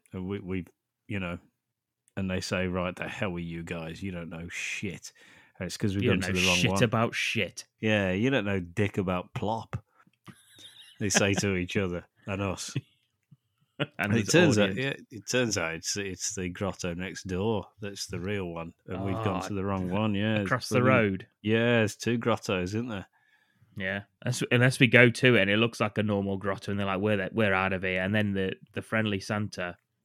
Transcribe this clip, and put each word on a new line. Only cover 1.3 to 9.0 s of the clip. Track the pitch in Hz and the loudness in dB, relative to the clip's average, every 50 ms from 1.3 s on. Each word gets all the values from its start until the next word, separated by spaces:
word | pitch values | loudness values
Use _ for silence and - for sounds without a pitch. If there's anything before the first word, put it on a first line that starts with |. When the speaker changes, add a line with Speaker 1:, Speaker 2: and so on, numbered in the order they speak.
| 87 90 - _ _ _ _ _ _ _ _ _ _ _ _ _ _ | -6 -8 -10 _ _ _ _ _ _ _ _ _ _ _ _ _ _
Speaker 1:
and | 98 95 92 | -4 -4 -2
they | 92 90 | -2 -4
say, | - - 104 90 92 90 | -2 -2 -2 -2 0 0
"Right, | 87 92 87 92 - | -2 -2 -2 -2 -4
the | - 85 87 | -6 -8 -8
hell | - - 110 95 87 | -6 -4 -4 -4 -2
are | 87 | -4
you | 85 85 85 85 82 | -6 -6 -8 -8 -8
guys? | 82 87 82 80 80 82 - | -8 -8 -8 -8 -10 -10 -10
You | 95 98 | -8 -8
don't | 90 85 85 80 | -8 -8 -10 -10
know | 90 82 85 87 | -10 -12 -12 -10
shit." | - - - - - - 110 95 80 - - - - _ - - - - - _ _ - | -8 -8 -8 -6 -6 -6 -8 -8 -8 -10 -14 -18 -20 _ -20 -20 -20 -20 -20 _ _ -10
And | 95 | -8
it's | 87 - | -8 -4
'cause | - 117 101 95 | -2 -2 0 0
we've | 101 98 | 2 2
Speaker 2:
You | 107 | 2
Speaker 1:
gone | 95 92 | 2 0
Speaker 2:
don't | 95 92 | 0 0
Speaker 1:
to | 92 | 0
Speaker 2:
know | 90 | 2
Speaker 1:
the | 92 | 2
wrong | 92 90 | 4 4
Speaker 2:
shit | 90 - - | 4 4 2
Speaker 1:
one. | 95 98 127 | 4 2 2
Speaker 2:
about | 110 117 110 117 - - | 2 2 2 0 0 -2
shit. | - - - - 110 92 - - - - _ _ _ | -2 -4 -2 -2 -2 -4 -4 -6 -12 -18 _ _ _
Speaker 1:
Yeah, | 113 110 107 104 98 92 | 0 2 4 4 4 2
you | 90 98 117 135 | 2 2 2 2
don't | 139 120 101 | 2 2 0
know | 104 98 95 | 0 0 -2
dick | 87 87 85 - 104 95 - | -2 -2 0 0 0 0 0
about | 107 | 0